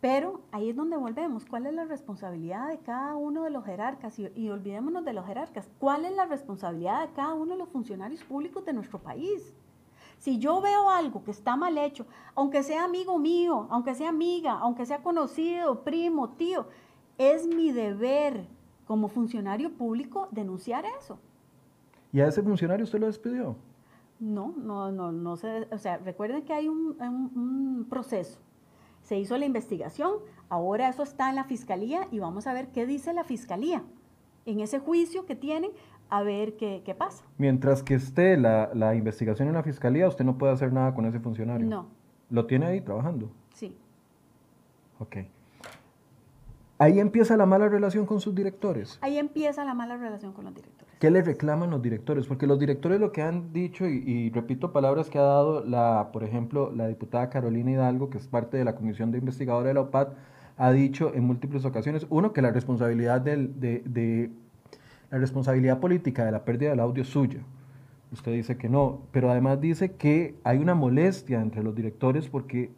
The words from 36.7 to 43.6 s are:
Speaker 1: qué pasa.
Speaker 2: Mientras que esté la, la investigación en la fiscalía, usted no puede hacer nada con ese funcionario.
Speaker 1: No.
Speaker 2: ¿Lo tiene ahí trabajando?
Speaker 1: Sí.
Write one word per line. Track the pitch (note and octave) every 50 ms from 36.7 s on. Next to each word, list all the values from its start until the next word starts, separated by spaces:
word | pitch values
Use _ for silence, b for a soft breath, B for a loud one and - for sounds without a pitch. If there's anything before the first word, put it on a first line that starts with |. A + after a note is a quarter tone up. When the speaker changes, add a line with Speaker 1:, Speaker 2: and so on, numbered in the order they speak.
| G3 F#3 F#3+
Speaker 1:
qué | - F#3
pasa. | - D#4+ G4 - - - - _ -
Speaker 2:
Mientras | C#3+ C#3 C3 B2+ C3 C#3 C#3 C3 C3+
que | - C#3
esté | B2+ - - - E3+ F3 F#3+ F#3+
la, | D#3 B2 A2+ A2 A2 G#2+ G#2 -
la | A#2 A2 A2 A2
investigación | A2+ G#2+ A2 G#2+ - A#2 A2 G#2+ G#2 C3+ D3
en | D#3+
la | E3 D3+
fiscalía, | D3+ C#3 - - B2 B2+ D3+ F3+ F#3
usted | - - C3
no | C3 B2+
puede | C3 C#3 C3+ C3
hacer | C3 C#3 C3 B2+
nada | C3 C3 C3 C3
con | B2+ A2+
ese | A2+ A2+ A#2+
funcionario. | A2+ A#2+ A2 G#2+ A2 A#2 A#2+ A#2 A2+
Speaker 1:
No. | A2+ - G3 - - - _ _ _ _ _ _ _
Speaker 2:
¿Lo | A#2 A#2 A2+
tiene | A#2 B2+ C3 D3+
ahí | E3+ F#3 G3 F#3
trabajando? | - G2+ G#2+ B2 E3 F3 C3 A2 G#2+ - - _ _ _
Speaker 1:
Sí. | -